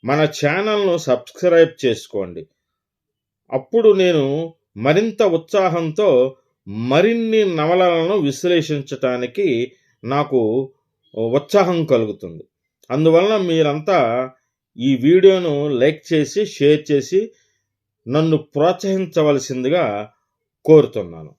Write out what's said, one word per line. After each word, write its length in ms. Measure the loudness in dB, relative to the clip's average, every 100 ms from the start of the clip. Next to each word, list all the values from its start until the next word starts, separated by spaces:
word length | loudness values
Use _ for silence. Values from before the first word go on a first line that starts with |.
మన 200 | -2 0
ఛానల్ను 720 | 0 0 -2 -2 -2 -2 -2 -2
సబ్స్క్రైబ్ 880 | -2 -4 -4 -4 2 4 4 2 -2
చేసుకోండి. 600 | -2 -6 -10 -10 -12 -18 _ _ _ _ _ _ _ _ _ _
అప్పుడు 400 | -8 -2 2 4
నేను 640 | 4 4 2 0 -4 -8 -14 _ -6
మరింత 460 | 0 0 0 0
ఉత్సాహంతో 1120 | 0 0 -2 -2 0 -2 -4 -2 2 2 0 -4 _ _ -14
మరిన్ని 760 | -10 -2 2 2 0 0 0
నవలలను 720 | 0 -2 0 2 2 0 0 -2
విశ్లేషించటానికి 1600 | -2 -4 0 0 -2 -6 -8 -6 -4 -4 -6 -4 -2 -2 -4 _ _ _
నాకు 680 | -6 -4 -2 0 0 -2 -6 _ _ _ _ -8
ఉత్సాహం 680 | -2 -2 0 0 0 0 0
కలుగుతుంది. 580 | 0 0 -8 -14 -18 -20 _ _ _ _
అందువలన 460 | 0 4 4 2 0
మీరంతా 920 | 0 0 0 -2 0 0 0 -2 -6 _ _ _ _ -6
ఈ 180 | -2 0
వీడియోను 720 | 4 6 6 4 0 -2 -2
లైక్ 440 | 0 0 0 -4
చేసి, 340 | -2 -2 -4 -6
షేర్ 460 | 0 2 2 2
చేసి 400 | -2 0 -2 -4 _ _ _ _ _ _ _ -4
నన్ను 280 | -2 0 0
ప్రోత్సహించవలసిందిగా 1800 | -2 -2 0 0 -4 -4 -2 0 2 0 -2 -6 -2 -2 -2 -4 -10 _ _ _ _ _
కోరుతున్నాను. 680 | 4 6 6 -4 -10 -14 -20